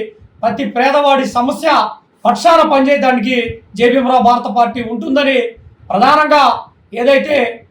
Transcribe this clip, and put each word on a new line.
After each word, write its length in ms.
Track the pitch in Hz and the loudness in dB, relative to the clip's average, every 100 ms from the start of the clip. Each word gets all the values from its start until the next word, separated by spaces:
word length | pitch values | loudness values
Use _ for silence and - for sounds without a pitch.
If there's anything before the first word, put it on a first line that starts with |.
| 214 - - _ | -8 -14 -20 _
ప్రతి 220 | 226 202 277 - | -6 -4 -6 -2
పేదవాడి 500 | 262 285 285 269 226 240 | 0 2 2 2 0 -2
సమస్య 320 | 254 294 320 262 143 - _ _ 208 | -4 -2 0 0 -2 -8 _ _ -4
పక్షాన 360 | - 339 330 302 | 0 2 4 4
పనిచేయడానికి 640 | 269 269 285 262 254 254 247 233 - _ 190 | 2 2 0 0 0 -2 -2 -4 -10 _ -2
జై 120 | 240 | 0
భీమరావు 320 | 262 247 254 233 | 2 2 2 2
భారత 180 | 240 214 202 | 0 -2 -2
పార్టీ 240 | 233 254 226 | -2 -2 -8
ఉంటుందని, 440 | 226 - 269 277 262 233 - - _ - | -8 -4 -2 0 0 -2 -8 -20 _ -6
ప్రధానంగా 540 | 185 247 302 302 294 262 220 - _ _ 226 | 0 2 2 2 2 2 0 -8 _ _ -4
ఏదైతే 360 | 247 269 302 294 233 - - | 2 2 2 -2 -2 -6 -18